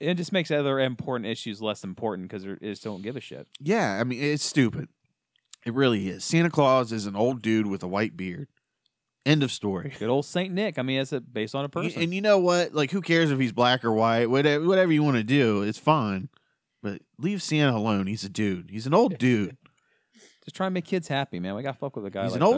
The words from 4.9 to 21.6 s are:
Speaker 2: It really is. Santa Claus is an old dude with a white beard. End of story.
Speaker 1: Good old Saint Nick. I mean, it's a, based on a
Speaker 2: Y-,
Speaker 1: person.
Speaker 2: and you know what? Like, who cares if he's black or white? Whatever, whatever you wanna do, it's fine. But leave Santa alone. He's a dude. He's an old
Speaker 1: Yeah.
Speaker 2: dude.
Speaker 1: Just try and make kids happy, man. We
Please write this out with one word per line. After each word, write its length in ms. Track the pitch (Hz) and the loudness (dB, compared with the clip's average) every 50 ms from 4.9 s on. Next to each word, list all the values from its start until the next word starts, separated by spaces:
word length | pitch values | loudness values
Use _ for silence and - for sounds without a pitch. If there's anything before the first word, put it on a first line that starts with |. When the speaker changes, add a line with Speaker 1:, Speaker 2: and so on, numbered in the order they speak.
| _ _ _ _ _ _ _ _ _ _ _ _ - - - | _ _ _ _ _ _ _ _ _ _ _ _ -20 -12 -8
Speaker 2:
It 80 | 120 113 | -4 0
really 360 | 135 139 127 117 101 98 95 | 2 2 2 2 2 -2 -4
is. 160 | 90 92 - | -6 -6 -4
Santa 260 | - 165 165 170 170 | 0 2 2 2 2
Claus 400 | - 156 143 131 131 131 123 110 | 4 4 4 6 4 4 2 0
is 160 | 113 110 101 | -2 -4 -4
an 80 | 101 98 | -4 -2
old 260 | 101 113 123 131 120 | 0 0 0 0 0
dude 260 | 107 110 110 110 107 101 | 0 2 2 2 2 0
with 160 | 98 92 95 | -2 -6 -6
a 20 | |
white 300 | 90 92 101 113 107 80 | -4 -2 -2 -2 -2 -4
beard. 320 | 85 92 92 87 - 143 - _ _ _ _ _ _ _ _ _ _ _ _ _ _ - | -6 -8 -8 -8 -8 -12 -14 _ _ _ _ _ _ _ _ _ _ _ _ _ _ 0
End 200 | 139 151 151 143 | 2 2 2 2
of 80 | 120 - | 0 -2
story. 420 | - - 101 95 90 92 143 - | -4 -4 -4 -4 -4 -6 -8 -8
Speaker 1:
Good 120 | - 107 113 | -6 -2 0
old 160 | 127 143 143 | 0 0 -2
Saint 260 | - - 180 190 190 175 | -2 -4 -4 -4 -4 -2
Nick. 240 | 190 214 202 151 | -4 -4 -2 -4
I 60 | 139 127 | -4 -4
mean, 160 | 131 131 135 | -2 -2 -2
it's 120 | 135 - 151 | -4 -4 -6
a, 80 | 127 | -8
based 340 | 120 - 120 110 107 110 - | -8 -8 -6 -6 -6 -4 -4
on 100 | 139 143 | -6 -6
a 40 | 143 - | -6 -6
Speaker 2:
Y-, 120 | 170 175 | -6 -6
Speaker 1:
person. 180 | 175 - - 170 | -4 -4 -4 -4
Speaker 2:
and 100 | 170 180 | -2 -2
you 80 | 196 | 0
know 180 | 202 214 202 190 | 2 4 4 6
what? 340 | 180 175 175 175 175 - - | 6 4 4 2 2 0 0
Like, 160 | 151 147 127 | -2 -2 0
who 100 | 170 202 | -2 -2
cares 300 | 165 - 165 165 165 151 | 0 2 4 4 4 4
if 80 | 139 131 | 2 2
he's 140 | 135 117 - | 0 0 2
black 320 | 117 120 123 127 131 - | 2 4 4 4 2 2
or 80 | 113 110 | 2 2
white? 340 | 110 113 113 113 117 120 117 | 4 4 4 4 2 2 2
Whatever, 380 | 127 139 143 147 147 147 160 | 2 4 4 4 2 2 2
whatever 240 | 175 196 185 185 175 | 4 4 4 4 4
you 140 | 156 151 151 | 4 4 4
wanna 180 | 147 131 117 107 | 4 2 2 2
do, 400 | 110 135 143 127 113 104 101 101 | 2 4 4 4 4 4 2 0
it's 160 | 107 107 - | -2 -4 0
fine. 520 | - 151 156 151 117 104 98 95 95 - _ _ _ _ _ _ _ _ _ _ - | 2 2 4 4 2 0 -2 -4 -6 -8 _ _ _ _ _ _ _ _ _ _ -10
But 180 | 104 101 - - _ _ | -8 -8 -10 -12 _ _
leave 280 | - 131 190 208 185 - | -6 -4 -4 -2 -4 -2
Santa 320 | - 156 151 147 139 120 | 0 2 4 4 4 4
alone. 320 | 110 104 113 107 98 95 95 | 2 2 0 0 0 0 -2
He's 160 | 110 110 - | -4 -4 -6
a 40 | 101 | -6
dude. 420 | 92 - 107 101 95 87 85 82 95 | -4 -2 0 0 0 -2 -6 -10 -10
He's 160 | 110 110 135 | -8 -2 2
an 60 | 156 | 4
old 180 | 202 240 226 175 | 4 4 4 2
Speaker 1:
Yeah. 60 | - | 2
Speaker 2:
dude. 380 | 123 127 123 107 101 85 - - _ _ _ _ _ _ _ _ _ _ _ _ - - _ _ _ | 2 2 4 2 2 -2 -6 -10 _ _ _ _ _ _ _ _ _ _ _ _ -20 -20 _ _ _
Speaker 1:
Just 120 | - - | -12 -6
try 100 | - 190 | -4 -2
and 80 | 190 185 | -2 -2
make 100 | 180 165 | -2 -4
kids 200 | - 196 180 160 | -2 -4 -4 -2
happy, 320 | - 143 139 135 - - 87 | -2 -2 -2 -2 -4 -4 -6
man. 160 | 87 95 98 | -6 -4 -6
We 80 | 107 | -6